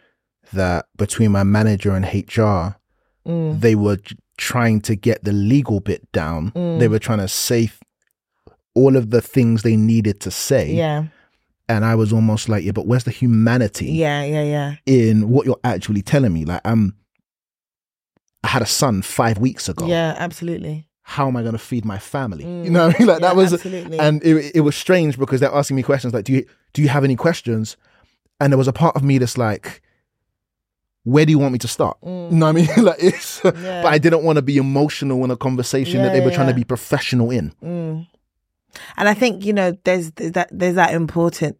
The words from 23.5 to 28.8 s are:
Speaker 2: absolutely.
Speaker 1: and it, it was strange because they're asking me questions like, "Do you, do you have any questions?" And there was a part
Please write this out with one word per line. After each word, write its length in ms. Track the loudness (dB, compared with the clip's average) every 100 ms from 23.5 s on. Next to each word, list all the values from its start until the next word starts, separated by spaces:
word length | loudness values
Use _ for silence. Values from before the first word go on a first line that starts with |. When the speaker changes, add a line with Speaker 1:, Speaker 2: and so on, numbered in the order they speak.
Speaker 2:
absolutely. 460 | 2 -4 -10 -8 0
Speaker 1:
and 260 | 0 2
it, 280 | 4 2 2 0
it 20 |
was 140 | 0 -2
strange 420 | 0 2 2 -2
because 220 | -2 0
they're 120 | 2
asking 260 | 0 0 -2
me 40 |
questions 320 | 0 -2 -2
like, 120 | -4 0
"Do 80 |
you, 120 | -2 -2 _ _
do 100 | 0
you 40 | 2
have 140 | 2
any 120 | 2 2
questions?" 640 | 0 -2 -4 -4 -4 -10 _ _ _ _ _ _
And 140 | 2
there 60 | 4
was 80 | 2
a 60 |
part 220 | 2